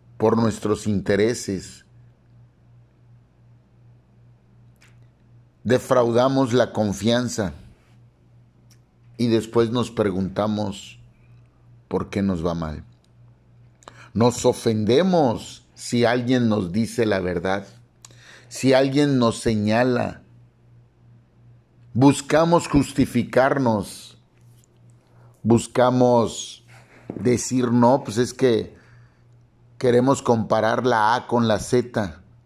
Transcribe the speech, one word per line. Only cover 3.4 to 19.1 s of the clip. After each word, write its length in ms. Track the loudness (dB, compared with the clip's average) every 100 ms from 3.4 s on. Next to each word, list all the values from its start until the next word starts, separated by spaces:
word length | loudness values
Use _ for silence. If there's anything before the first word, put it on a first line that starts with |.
| _ _ _ _ -20 _ _ _ -20 _ _ _ -20 _ _ _ -20 _ _ -20 _ _
Defraudamos 880 | -2 -2 2 2 4 2 2 2 2
la 220 | 2 0
confianza 800 | 0 -2 -2 0 0 -2 -4 -6 -8 -20 -20 _ _ _ _ _ _ _ _ _ _ _ _ _ -4
y 120 | 0
después 420 | 0 0 0 0
nos 200 | -2 -4
preguntamos 1080 | -2 -2 -2 -4 -2 -2 -2 -4 -8 -16 -20 -20 _ _ -20 _ _ _ -20 _
por 220 | -6 -4
qué 100 | -2
nos 240 | -2 -2
va 80 | -4
mal. 320 | -4 -6 -10 -16 _ _ _ -20 _ _ _ -20 _ -20 -20 -10
Nos 320 | 0 0 2
ofendemos 1200 | -2 0 -2 0 2 2 4 2 0 -2 -10 -20 _
si 300 | -18 -6 0
alguien 460 | 2 0 0 0 2
nos 200 | 0 -2
dice 360 | -4 -4 -2 0
la 120 | 0
verdad, 460 | -2 -4 -2 -4 -6 -20 _ _ -20 -20 -20 -20 -18
si 220 | -4 2
alguien 440 | 4 2 2 2